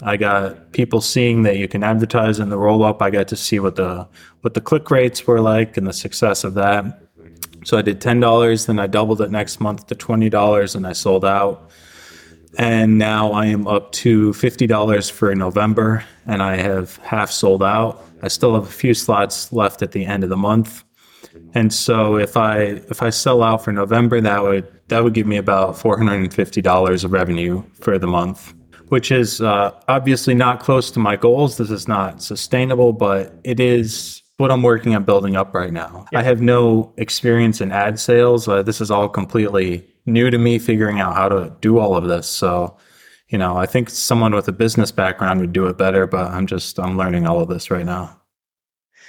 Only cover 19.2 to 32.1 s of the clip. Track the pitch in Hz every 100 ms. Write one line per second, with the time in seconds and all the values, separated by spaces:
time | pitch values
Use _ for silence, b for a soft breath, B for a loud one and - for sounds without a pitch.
19.2 | 98 - - 120 101 - 98 101 92 101
20.2 | 92 95 101 113 113 - - B B B
21.2 | B 82 82 98 110 - - 113 107 107
22.2 | 101 123 110 107 104 101 - 110 113 113
23.2 | 135 123 113 110 - 101 101 113 120 117
24.2 | 107 101 101 98 95 - - 117 120 110
25.2 | 104 104 98 98 95 87 226 113 107 101
26.2 | 92 - 95 - 92 92 92 92 92 92
27.2 | 90 85 87 92 - _ - 95 90 90
28.2 | 87 95 - - - B B 131 - 131
29.2 | 113 - 113 101 101 - - 135 131 131
30.2 | - 123 123 123 - 131 - - 104 101
31.2 | 117 127 143 120 107 104 - 104 95